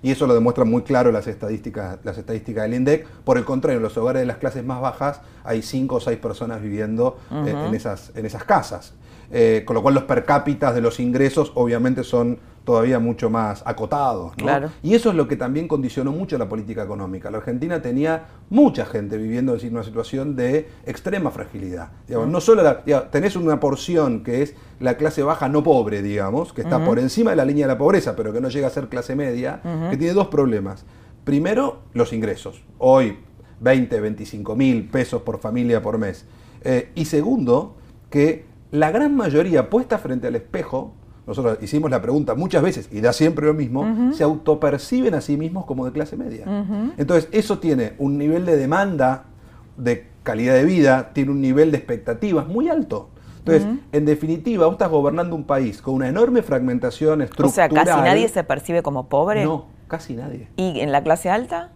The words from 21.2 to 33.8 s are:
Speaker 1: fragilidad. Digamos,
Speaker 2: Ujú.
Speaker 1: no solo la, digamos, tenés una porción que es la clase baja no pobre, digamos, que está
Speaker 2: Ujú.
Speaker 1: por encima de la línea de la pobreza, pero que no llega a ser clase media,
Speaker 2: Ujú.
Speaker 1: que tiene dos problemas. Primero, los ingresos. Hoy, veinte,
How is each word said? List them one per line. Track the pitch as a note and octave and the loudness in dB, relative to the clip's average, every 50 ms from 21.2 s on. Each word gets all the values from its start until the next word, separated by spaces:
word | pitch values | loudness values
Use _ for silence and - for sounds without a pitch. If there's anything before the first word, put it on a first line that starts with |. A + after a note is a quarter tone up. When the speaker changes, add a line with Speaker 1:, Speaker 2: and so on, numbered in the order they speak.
| E3 B2 | -4 -4
Speaker 1:
fragilidad. | - - G2+ - - G2 F#2+ F2+ F2+ E2+ E2+ - - - - - | -6 -6 -14 -12 -12 -12 -10 -10 -10 -10 -12 -14 -18 -20 -12 -6
Digamos, | B2 A2+ A2+ | -4 -2 0
Speaker 2:
Ujú. | C3 | 0
Speaker 1:
no | E3+ F3 | -2 0
solo | - A3+ A3+ G#3 E3+ | 6 6 6 8 8
la, | D3 - - - | 4 4 2 0
digamos, | D3 D3 C3+ - - | 2 2 2 2 0
tenés | - C#3+ F3+ G3+ G3 | -2 0 0 0 -2
una | F3+ E3+ D#3+ D3+ C3+ | 0 0 0 2 2
porción | - C#3 C3+ - - - F3 D#3+ D3+ C3 A#2 G#2 G2 | 0 -2 -2 -2 -4 0 2 2 2 2 0 -4 -4
que | - A#2+ B2+ | -4 -2 -2
es | D3 D3 - - - - - - | -2 -4 -6 -20 -20 -20 -12 -4
la | B2 B2+ A#2+ | -2 -2 0
clase | - D3+ D#3 - D#3 | 0 -2 -2 0 0
baja | C#3 D3 D#3+ - D3 C3 | 0 0 0 0 0 0
no | C#3+ D3+ | 2 2
pobre, | C#3 E3 D3 B2+ A2 G#2+ G#2 G2+ | 4 6 4 4 4 0 -2 -4
digamos, | G2 G#2 G#2 G2+ G2 G2 A2 C#3+ F3 - | -4 -2 -2 -2 -2 -2 -2 -2 -4 -4
que | - - | -8 -8
está | - E3 D3+ C#3 | -2 0 0 2
Speaker 2:
Ujú. | D#3+ | 2
Speaker 1:
por | - A#2 A#2 | 2 2 2
encima | B2+ C3 - G#3+ A#3 A3 | 0 0 0 2 2 2
de | - | 4
la | D#3 C3 | 2 2
línea | C#3 C#3+ D3 C#3+ C3 | 2 2 2 2 0
de | |
la | B2+ A2+ | 0 2
pobreza, | C#3 D#3 - - - A#2+ G2 | 2 4 4 4 2 -2 -4
pero | A#2 A2 A2 | -4 -6 -4
que | G#2 A#2 | -4 -4
no | C3 B2+ | -4 -4
llega | A#2 C#3+ C3+ | -2 -2 -4
a | B2+ | -2
ser | - C#3+ C3+ A2 | -4 -6 -8 -6
clase | B2+ B2 A#2 - C3 | -8 -8 -6 -4 -4
media, | C#3 C#3+ C3 A#2+ A#2+ B2+ C3+ - - - | -4 -4 -4 -4 -4 -4 -6 -8 -8 -8
Speaker 2:
Ujú. | E3+ E3 D#3+ E3 F3 | -8 -6 -4 -4 -4
Speaker 1:
que | F#3+ | -2
tiene | C3 D#3+ E3+ | -2 -2 0
dos | F3+ G3+ F#3+ | 2 0 0
problemas. | G3 - C#3+ C#3 B2+ A2 G#2 G2 F#2+ F#2+ - - - - - - - - - | 2 2 2 2 2 2 0 -4 -6 -10 -14 -18 -20 -20 -20 -20 -20 -20 -10
Primero, | - C#3+ C#3+ C#3+ D#3+ F#3 G#3+ A3+ C#4 C4+ - - - - - | -2 0 0 2 2 2 2 2 0 0 -4 -8 -20 -8 0
los | A#2 A#2 - | 0 0 0
ingresos. | A#2 A2 A2 G#2 F#2 - - G2 - - - - - - | 0 -4 -2 -4 -4 -6 -10 -16 -16 -16 -20 -20 -8 2
Hoy, | B2+ B2+ C3 C3+ B2+ G#2+ G2 - - - - - - - - - | 4 6 6 6 6 2 -2 -8 -18 -20 -20 -20 -20 -20 -18 -2
veinte, | A2+ B2 C3+ C3 | 2 4 4 4